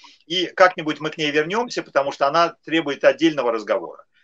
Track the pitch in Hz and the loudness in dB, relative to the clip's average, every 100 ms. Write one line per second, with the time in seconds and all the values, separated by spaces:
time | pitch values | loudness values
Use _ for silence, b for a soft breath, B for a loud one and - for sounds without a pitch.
0 | b b - 180 165 - 185 175 156 147 | b b -8 -4 -4 4 4 4 -6 -6
1 | 151 160 151 147 156 208 247 180 - 139 | -8 -4 -2 0 0 -2 -4 -8 -2 -2
2 | 143 - 143 160 170 - - 160 143 135 | -2 0 0 2 0 -2 -4 -2 -2 2
3 | 147 139 160 147 120 113 104 101 - - | 2 4 2 2 0 -2 -2 -4 -4 -14
4 | _ _ | _ _